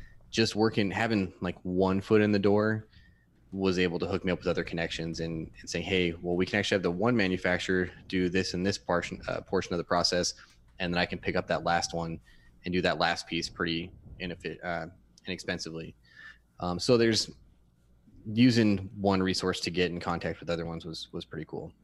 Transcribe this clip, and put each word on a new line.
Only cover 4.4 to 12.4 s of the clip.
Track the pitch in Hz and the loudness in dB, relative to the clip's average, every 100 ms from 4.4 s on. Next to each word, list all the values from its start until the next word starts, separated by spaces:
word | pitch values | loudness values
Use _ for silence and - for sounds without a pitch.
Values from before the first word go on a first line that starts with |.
| 92 | 0
other | 82 | -2
connections | 85 85 82 - 82 82 | -2 -2 -4 -4 -6 -4
and, | 82 82 80 - | -4 -4 -8 -12
and | - | -8
saying, | 85 | -6
"Hey, | 85 92 87 85 | 0 2 2 0
well, | 87 | -2
we | 87 92 | 0 2
can | 107 | 2
actually | 98 101 | 2 2
have | |
the | 87 | 0
one | 87 113 | 0 2
manufacturer | 120 92 92 92 90 - 92 87 - - | 2 2 2 0 0 2 0 0 -6 -4
do | 95 90 | 0 2
this | 92 92 | 2 0
and | 87 | 0
this | 95 98 | -2 -2
portion, | - 87 - 92 - | 0 0 0 -8 -6
uh, | 82 | -8
portion | - 95 - | -2 -2 -2
of | 87 | -4
the | |
process, | 80 87 87 90 85 - - - - - | 0 2 2 2 -2 -4 -16 -20 -20 -6
and | 90 | -2
then | 87 | 0
I | |
can | 87 87 | 0 -2
pick | - 90 | -2 -2
up | - | 0
that | 80 | -2
last | 82 85 - | 2 0 0
one | 85 82 80 - - | -4 -4 -6 -12 -20